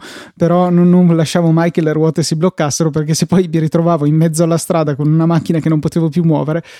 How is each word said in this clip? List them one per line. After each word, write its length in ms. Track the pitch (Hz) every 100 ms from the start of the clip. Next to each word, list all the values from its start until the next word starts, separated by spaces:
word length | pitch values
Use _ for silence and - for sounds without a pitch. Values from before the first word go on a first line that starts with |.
| - - - -
però 320 | 170 175 180
non, 180 | 175 180
non 240 | 180 180 165
lasciavo 340 | 156 180 170
mai 200 | 160 170
che 100 | 175
le 120 | 156
ruote 300 | 156 160 160
si 140 | 156 160
bloccassero, 540 | 180 - 151 - 165
perché 240 | 151 151
se 120 | 160 170
poi 220 | 180 180
mi 80 | 160
ritrovavo 480 | 156 170 170 165 147
in 80 |
mezzo 280 | 156 165 156
alla 160 | 165 165
strada 360 | - 175 151
con 160 | 135 151
una 160 | 160 165
macchina 320 | 165 - 165
che 80 | 160
non 120 | 160
potevo 280 | 156 175 165
più 160 | 160
muovere, 380 | 165 147 147 165 -